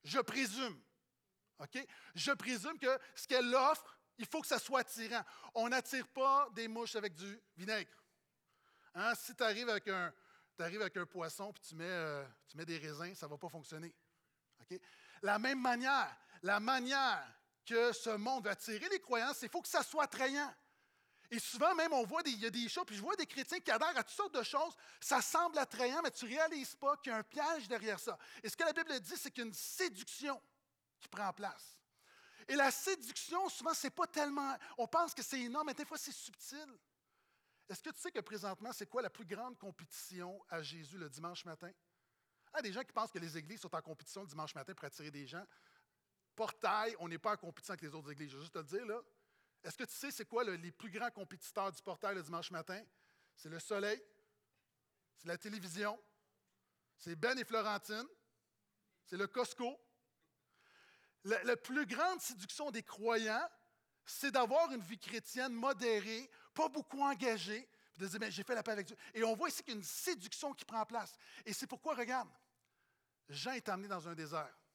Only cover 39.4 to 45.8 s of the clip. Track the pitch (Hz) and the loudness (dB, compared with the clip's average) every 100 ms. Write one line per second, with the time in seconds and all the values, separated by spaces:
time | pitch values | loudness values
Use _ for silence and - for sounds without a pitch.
39.4 | 247 247 202 - 170 - - 185 175 196 | -8 -10 -14 -14 -14 -12 -12 -8 -8 -10
40.4 | - 165 147 165 147 185 156 135 170 175 | -8 -6 -6 -10 -12 -10 -12 -8 -8 -8
41.4 | 175 160 175 190 _ _ _ _ _ _ | -10 -12 -12 -16 _ _ _ _ _ _
42.4 | _ 302 226 190 262 - 226 175 165 160 | _ -4 -2 -4 -2 0 -2 -2 -6 -8
43.4 | 151 208 175 160 - - - - 196 147 | -10 -12 -6 -8 -6 -12 -10 -12 -10 -8
44.4 | 156 151 135 190 147 - 151 143 135 160 | -8 -8 -10 -10 -12 -10 -12 -10 -10 -10
45.4 | 196 - _ _ | -12 -20 _ _